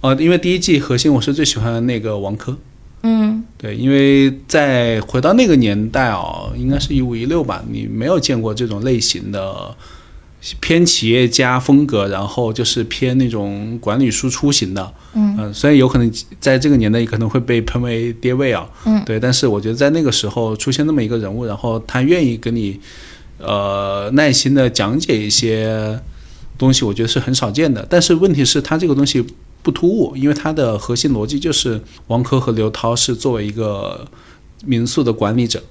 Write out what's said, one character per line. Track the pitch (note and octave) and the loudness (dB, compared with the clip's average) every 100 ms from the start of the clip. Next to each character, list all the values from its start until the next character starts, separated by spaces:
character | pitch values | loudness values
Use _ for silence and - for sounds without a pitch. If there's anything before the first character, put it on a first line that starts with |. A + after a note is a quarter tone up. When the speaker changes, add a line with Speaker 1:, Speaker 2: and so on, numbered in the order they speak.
Speaker 1:
哦， | C3+ C3+ | 2 2
因 | D#3+ | 4
为 | F3 | 2
第 | F3 | 2
一 | F#3 | -2
季 | F3+ D3+ | 2 0
核 | C#3 B2 | 2 0
心 | D#3 | 2
我 | C#3 | 2
是 | - | 2
最 | C#3+ | 0
喜 | D3+ - | 0 0
欢 | A2+ A#2 A#2+ | -2 -2 -2
那 | A#2+ | -2
个 | A2 G#2 | -4 -4
王 | G2 A2 | -4 -6
珂。 | - C3 - - - - | -8 -10 -12 -20 -20 -6
Speaker 2:
嗯。 | A3+ A3+ G#3+ A3 A3+ - | 0 2 2 -2 -6 -10
Speaker 1:
对， | G#2+ G#2+ | -8 -2
因 | B2+ | 2
为 | C#3 C#3 C#3 C3+ C3+ - | 4 6 6 4 0 -2
在 | D#3 C#3+ B2+ A#2 A2 | 0 2 2 2 0
回 | G#2 B2+ | -2 0
到 | C#3+ | 2
那 | A3 B3 | 4 6
个 | D3+ | 4
年 | A2+ G2+ A2 | 4 0 -2
代 | B2+ B2+ | 0 0
哦， | G2 E2 D#2+ G2+ A2+ | -2 -6 -8 -8 -6
应 | B2+ | -2
该 | C#3 | -2
是 | C3+ | 0
一 | C#3 | -2
五 | B2+ A#2 | -2 -4
一 | A#2+ | -2
六 | E3 | -2
吧， | C3 F2+ A2+ | -2 -6 -6
你 | A2+ G#2+ | -8 -6
没 | A2 B2+ | -4 0
有 | F3+ | 0
见 | - B2 | 0 -2
过 | A2+ | -2
这 | G#2+ A#2+ | -4 -4
种 | G#2 | -4
类 | A#2+ B2 | -2 0
型 | - - G2+ | 0 -4 -6
的 | G2+ F#2+ F#2+ F#2 - - - - - - - - - | -6 -6 -8 -12 -16 -20 -20 -20 -20 -20 -18 -14 -10
偏 | - E3 F3 | 2 4 4
企 | - A2+ | 2 2
业 | A#2+ B2 | 4 4
家 | A#2+ B2+ B2+ | 2 2 0
风 | B2+ C#3+ D3 | 4 4 4
格， | A2+ G2 | 0 -2
然 | F#2+ G2+ | -4 -6
后 | - A#2 | -2 -4
就 | A2 | -2
是 | A2+ - | -2 -2
偏 | A#2 - C3 B2+ | -4 -2 0 2
那 | B2+ | 0
种 | A2+ G2+ G2+ G#2+ A#2 | 0 -4 -6 -8 -6
管 | - C3 | -2 0
理 | C3 | 2
输 | G#2 C3 | 0 -4
出 | B2 C#3+ | -2 0
型 | C#3+ G2 G2 | 0 -2 -4
的。 | F#2 - - | -8 -12 -8
Speaker 2:
嗯。 | A3 G#3 G#3 | 0 0 0
Speaker 1:
呃， | - | -6
虽 | G#2 D3 | 0 4
然 | D3 | 6
有 | C3 | 6
可 | C3 | 4
能 | A#2 A2 - - | 0 -2 -12 -4
在 | - C3 | 0 2
这 | D3 | 4
个 | C#3 | 4
年 | A2 | 4
代 | A2+ | 2
可 | A#2 G#2+ | 0 -2
能 | A2 | 0
会 | B2+ | -2
被 | A#2+ A#2+ | 0 -2
喷 | A#2 A#2+ | 0 -4
为 | A#2+ A#2 A#2 | -2 -4 -4
爹 | A#2 B2 | -4 -2
味 | B2+ C3+ | 0 0
啊。 | G#2 E2 - - | -2 -4 -6 0
Speaker 2:
嗯。 | G#3+ | 0
Speaker 1:
对， | - A2 | 0 -2
但 | B2 | 0
是 | B2+ C3 | 2 2
我 | G#2 | 0
觉 | G#2+ | -2
得 | |
在 | A#2+ C#3+ | 0 2
那 | D#3+ | 2
个 | D3+ | 0
时 | G#2+ G#2 | 0 -2
候 | A2 A2+ G#2+ | -2 -2 -2
出 | - | -2
现 | C3 D3+ | -2 0
那 | |
么 | D3+ | 0
一 | A2 | 0
个 | A#2 | -2
人 | G2+ | -4
物， | G#2+ A#2+ | -6 -6
然 | G2+ | -6
后 | A#2+ A2+ A2+ | -4 -4 -4
他 | B2+ | -2
愿 | C3 F3+ | 2 4
意 | C#3+ A2+ | 2 0
跟 | A#2 A#2 | -4 -2
你， | G#2 G2 - - - - - - | -4 -6 -14 -20 -20 -20 -20 -14
呃， | - G2+ G2+ G2 G2 G2 G2+ | -4 -2 0 -2 -2 -4 0
耐 | C3+ D3+ | 2 4
心 | C3 C3+ | 2 2
地 | C#3 B2+ | 2 2
讲 | - G2+ C3 | 0 -2 -2
解 | D#3+ A2+ | 0 0
一 | G#2 | 0
些 | G#2 A#2 A2 A2 A2 G#2+ A2 - - - - - - | 0 0 0 -2 -2 -4 -6 -10 -18 -20 -18 -18 0
东 | C3 | 2
西， | C3 A2+ | 4 2
我 | |
觉 | G2 | 0
得 | A2+ | -2
是 | - | -2
很 | B2 | -2
少 | C3 A#2 | -2 -2
见 | A2 D#3+ | 0 0
的。 | A2+ G2+ | 0 2
但 | F3 | 2
是 | - | 4
问 | E3 F#3+ | 4 4
题 | C#3+ C3 | 2 2
是 | D3 | 0
他 | - D#3+ | 0 -2
这 | E3+ | 0
个 | |
东 | C#3 | 2
西 | C#3 C#3 A#2+ - - - | 2 0 -2 -8 -20 -6
不 | - | -4
突 | - E3+ | 0 0
兀， | G#3+ D#3+ C3+ | 2 0 0
因 | C#3 | 0
为 | |
它 | D3 D#3 | 0 -2
的 | D#3 B2+ G#2 | 0 0 0
核 | - A#2+ | -2 -2
心 | D3+ | 0
逻 | A#2+ G#2+ | 0 -2
辑 | C#3+ | -2
就 | E3 | -2
是 | D3 C3 A2 - - - | -2 -2 -4 -8 -20 -4
王 | A#2 | -2
珂 | B2 C3+ | 0 0
和 | B2+ | 0
刘 | A2 A2 | 0 -2
涛 | G#2+ A#2 A#2 | -2 -2 -2
是 | - | -2
作 | A#2 C#3 | -2 -2
为 | A#2 G#2 | -2 -4
一 | |
个 | G#2 A2 G2+ F#2+ - - - - - - - | -4 -4 -4 -8 -10 -14 -20 -20 -20 -20 -18
民 | - A#2+ A#2+ | -2 0 0
宿 | - | 0
的 | B2 | 0
管 | G#2+ G#2 A#2 | 0 0 0
理 | A#2 | 0
者 | G#2 - | -4 -10